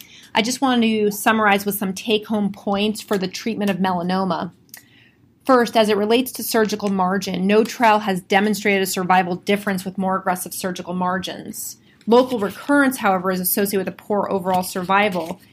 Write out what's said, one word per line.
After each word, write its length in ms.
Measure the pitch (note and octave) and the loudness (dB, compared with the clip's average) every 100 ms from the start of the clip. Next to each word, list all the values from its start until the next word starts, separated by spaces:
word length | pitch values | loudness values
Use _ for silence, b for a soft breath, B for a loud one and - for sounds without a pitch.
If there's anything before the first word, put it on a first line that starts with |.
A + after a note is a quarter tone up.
| B B B - | B B B -2
I 80 | |
just 180 | A3 B3+ | -2 0
want 220 | C4+ A#3+ | 0 2
to 260 | A3+ A3 G#3 | 2 2 0
summarize 560 | G3+ A#3 A3 G#3 G3+ G3+ | 0 0 2 4 2 0
with 80 | |
some 200 | G3 F#3+ | -4 -4
take-home 580 | F#3+ - A#3 G#3+ A3 G3 | -6 -2 -2 -2 -2 -2
points 500 | G3+ - G3+ G#3+ G#3 | -4 -4 -2 -2 -4
for 160 | - G3+ | -4 -4
the 100 | F#3 | -4
treatment 440 | - A#3 G#3 G3+ | -6 -6 -4 -2
of 60 | F3 | -2
melanoma. 720 | F#3+ F3+ F3+ F#3 F#3+ D#3 E3+ _ _ B B B B B B _ | -2 -2 -2 -2 -2 -4 -6 _ _ B B B B B B _
First, 320 | - B3+ A3+ A3+ | 2 4 4 4
as 120 | G#3+ | 4
it 80 | G#3 | 2
relates 340 | G#3 A#3 B3+ | 4 2 2
to 100 | - | -6
surgical 460 | A3 A#3 G#3+ G#3+ G#3 | 0 2 2 0 -2
margin, 580 | G3 F3+ G3 F#3+ F3+ F#3+ | 0 0 0 -2 -2 2
no 160 | G#3+ | 4
trial 360 | A#3 - A3+ G#3+ | 2 2 4 4
has 220 | G#3+ F#3 | 2 -4
demonstrated 600 | - G3 G#3+ G#3 G#3 G3 | 0 2 2 0 2 2
a 60 | F#3+ | 0
survival 480 | - F3+ F#3 F3+ F3+ | -2 2 2 2 -4
difference 500 | - G3+ G#3 F#3 F#3+ | -2 -2 0 -4 -6
with 120 | F#3 | -4
more 200 | F#3+ F#3+ | -2 -2
aggressive 360 | F#3 F3+ E3+ | -2 -4 -6
surgical 400 | - F#3+ F3+ F3 | -8 -8 -8 -8
margins. 840 | F3+ F3+ F#3 F3+ - - - - - b b - | -4 -2 -2 -6 -10 -12 -12 -14 -16 b b 4
Local 320 | A#3+ B3+ A#3+ | 4 4 0
recurrence, 580 | G3 - - C#4+ C4+ B3+ | -4 -6 0 4 4 2
however, 340 | G#3+ F#3 F#3 | 0 2 0
is 80 | F#3 | -2
associated 460 | F3+ - G3+ G3+ F3+ | -2 0 0 -2 -4
with 80 | |
a 100 | - | -8
poor 240 | - G#3 - | -4 -2 0
overall 340 | F#3+ F#3 F#3 | -2 0 0
survival, 760 | F#3 G3 F3+ G3 G#3 F3+ D#3+ F3+ b | 0 -6 0 2 2 -2 -6 -10 b